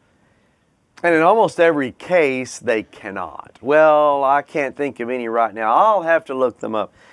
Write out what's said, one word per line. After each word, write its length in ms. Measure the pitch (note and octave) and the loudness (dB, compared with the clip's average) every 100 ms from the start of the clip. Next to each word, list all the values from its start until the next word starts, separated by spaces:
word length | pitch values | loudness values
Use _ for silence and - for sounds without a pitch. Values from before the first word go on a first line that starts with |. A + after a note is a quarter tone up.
| _ _ _ _ _ _ _ _ _ _ | _ _ _ _ _ _ _ _ _ _
And 120 | E3+ | 0
in 80 | D#3+ | 2
almost 360 | E3 A3 F#3+ - | 4 2 0 2
every 340 | E3+ D3+ C3 | 2 2 -4
case, 640 | - - F3+ D3 C3 B2+ - | -8 -2 0 0 -2 -8 -10
they 260 | G#2+ A2+ | -4 -4
cannot. 720 | G#2 - G#2+ G2 E2+ C#2+ - - | -4 -14 -12 -10 -10 -14 -20 -12
"Well, 600 | A#2+ D3+ D#3 D3+ D3+ C#3+ | 0 4 6 4 4 2
I 200 | C3+ C#3 | 0 0
can't 340 | C#3+ E3 C3+ B2 | -2 -6 -6 -4
think 240 | C#3+ - | -8 -6
of 100 | A#2+ | -6
any 180 | B2+ A#2 | -6 -4
right 260 | A2+ A2+ | -2 -2
now. 200 | G2+ A2 | -2 0
I'll 280 | B2+ G#3 G#3 | 2 2 2
have 220 | E3 E3 - | 0 -2 -2
to 80 | |
look 260 | C3 B2+ - | -4 -4 -4
them 140 | A2 | -8
up." 180 | A2 G2 _ _ | -6 -6 _ _